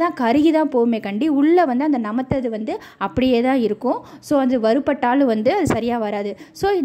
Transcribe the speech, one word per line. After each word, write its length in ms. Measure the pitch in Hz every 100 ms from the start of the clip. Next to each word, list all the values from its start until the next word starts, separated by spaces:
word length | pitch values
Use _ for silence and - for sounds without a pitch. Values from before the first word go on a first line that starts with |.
| 339
தான் 120 | 320
கருகி 320 | 233 277 311 311
தான் 140 | 311
போகுமே 260 | 247 233 220
கண்டி, 260 | 202 208 311 277
உள்ள 160 | 302 349 320
வந்து 160 | 247 311
அந்த 120 | 262 214
நமத்தது 420 | 233 262 277 240 214
வந்து 160 | 220 415 - - 196
அப்படியே 320 | - 254 233 254
தான் 120 | 269 220
இருக்கும். 180 | 208 247 415 - 294 -
So, 80 | 294
அது 140 | 262 254
வறுபட்டாலும் 680 | 220 254 311 277 240 262 269
வந்து 180 | 214 220
அது 120 | 392 311
சரியா 240 | 233 233 240
வராது. 320 | 214 208 202 202 - -
So, 60 | 392 392